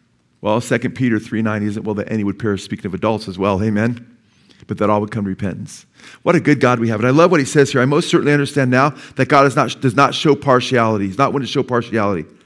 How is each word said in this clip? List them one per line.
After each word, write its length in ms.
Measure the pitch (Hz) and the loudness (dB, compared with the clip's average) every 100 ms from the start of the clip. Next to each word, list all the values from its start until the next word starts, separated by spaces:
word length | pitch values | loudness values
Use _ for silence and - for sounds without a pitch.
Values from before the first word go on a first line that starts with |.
| _ _ _ _ | _ _ _ _
Well, 200 | 104 110 | -2 -2
Second 340 | - 120 123 | 0 -2 -2
Peter 240 | 120 123 107 | -2 -2 -2
three 240 | 110 107 | -4 -4
nine 220 | 110 107 | -2 -2
isn't 200 | 104 104 | -4 -4
will 100 | 107 | -6
that 180 | 104 92 | -6 -4
any 100 | 110 | -4
would 160 | 101 92 | -4 -4
perish, 240 | 110 98 | -4 -4
speaking 240 | - 104 101 | -6 -10 -8
of 80 | |
adults 320 | 90 107 107 101 | -4 -2 -2 -6
as 100 | 92 | -4
well, 240 | 98 95 | -2 0
amen? 460 | 110 104 117 120 - _ _ _ _ _ - | 0 0 -2 -4 -14 _ _ _ _ _ -10
But 100 | 110 | -2
that 100 | 104 | 0
all 120 | 104 | 0
would 100 | 104 | -2
come 140 | 113 | -6
to 60 | 101 | -6
repentance. 540 | 92 101 - - - _ _ - - | -6 -8 -8 -12 -18 _ _ -20 -6
What 140 | - 175 | 0 2
a 40 | |
good 200 | 147 139 | 2 2
God 180 | 127 120 | 2 2
we 120 | 117 | 0
have. 100 | 107 | 0
And 80 | 123 | 2
I 20 | |
love 220 | 139 170 | 4 4
what 80 | 170 | 4
he 60 | 131 | 2
says 260 | 151 135 | 2 2
here. 80 | 135 | 2
"I 60 | 127 | 2
most 220 | 151 - | 0 2
certainly 240 | 165 135 | 0 2
understand 380 | 147 139 147 131 | 0 0 0 2
now 240 | 127 147 - - - | 2 2 -2 -8 -4
that 120 | 127 | 2
God 200 | 147 139 | 4 4
is 80 | 127 | 2
not, 240 | 127 - | -2 -2
does 160 | 135 110 | -2 2
not 180 | 139 | 2
show 220 | 123 160 139 | 2 2 2
partiality." 720 | 143 123 123 123 113 107 98 | 4 2 2 2 2 0 -2
He's 100 | 95 | -2
not 140 | 139 | -2
one 100 | 131 | -2
to 60 | 120 | -4
show 160 | 143 | -4
partiality. 600 | 127 120 117 113 104 90 76 _ | -2 -4 -2 -2 -2 -4 -8 _